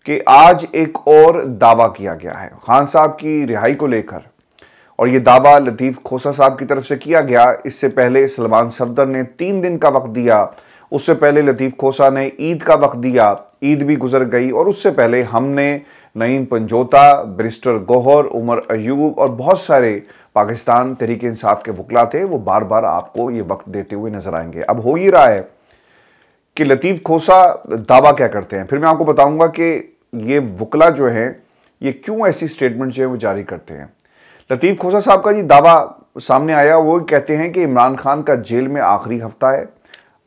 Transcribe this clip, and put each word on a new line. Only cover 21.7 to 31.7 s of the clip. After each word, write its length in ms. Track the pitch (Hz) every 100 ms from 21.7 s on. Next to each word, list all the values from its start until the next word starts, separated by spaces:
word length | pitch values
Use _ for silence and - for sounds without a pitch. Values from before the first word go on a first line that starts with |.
वकला 320 | 92 95 117 117
थे, 180 | 151
वो 140 | 196 143
बार 240 | 95 104 98
बार 200 | 110 107
आपको 420 | 85 - 117 120
ये 100 | 117
वक्त 260 | 87 98 98
देते 260 | 101 95 104
हुए 160 | 110
नजर 240 | 101 90 80
आएंगे। 260 | 85 85
अब 160 | - 120
हो 160 | 117 160
ये 120 | 190
रहा 160 | 175 127
है 220 | 101 - _ _ _ _ _ _ _ _ _ _ -
कि 60 |
लतीफ़ 380 | 143 131 175 180
खोसा 420 | 160 160 160 185 180 - -
दावा 420 | 113 107 127 143
क्या 140 | 143 117
करते 260 | 104 92 98
हैं, 100 | 92
फिर 140 | 143
मैं 80 | 160
आपको 160 | 160 156
बताऊंगा 420 | 147 143 156 165
कि 380 | 165 165 151 - _ _
ये 260 | 117 110 143
वकला 500 | 120 92 110 151 170
जो 180 | 139 123
हैं 360 | 113 123 - _ _ _